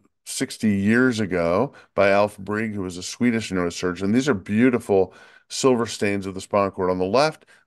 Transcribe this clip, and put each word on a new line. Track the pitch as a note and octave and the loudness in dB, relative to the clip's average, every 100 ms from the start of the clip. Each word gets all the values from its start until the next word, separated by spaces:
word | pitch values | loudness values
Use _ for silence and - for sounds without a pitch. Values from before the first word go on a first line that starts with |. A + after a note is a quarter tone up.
| _ _ - | _ _ -14
sixty | - C3 - A2+ G2 | -8 -8 -2 0 2
years | G2 A#2 B2+ A2 | 2 2 2 0
ago | G#2 F2+ E2+ F2+ C#3 - - - | -2 -2 0 0 -2 -6 -6 0
by | G2 | 4
Alf | G2 G#2 - | 4 2 -2
Brigg, | F#2+ G#2 A2 G#2 | -6 -4 -4 -6
who | |
was | F#2 F2 | -8 -8
a | |
Swedish | F2+ - A#2+ A2+ G#2+ | -12 -2 0 0 -2
neurosurgeon. | F#2 F2 - F#2 F2 G2 | -2 -2 -4 -6 -4 0
These | A#2 C#3 | 0 0
are | A2 | -2
beautiful | F#2 G#2 B2+ A#2+ - G2 F#2 - - - _ | -2 2 2 2 2 2 2 -4 -20 -20 _
silver | - C3+ A#2+ A2+ | 0 2 2 0
stains | - G#2 G2+ G2 | -4 -2 -2 -6
of | F#2 | -10
the | |
spinal | - G#2 G2 | -2 0 0
cord. | - F2+ | 0 -2
On | F#2 | -2
the | F#2 | 0
left, | A#2+ D3+ D3+ _ _ | 2 2 -2 _ _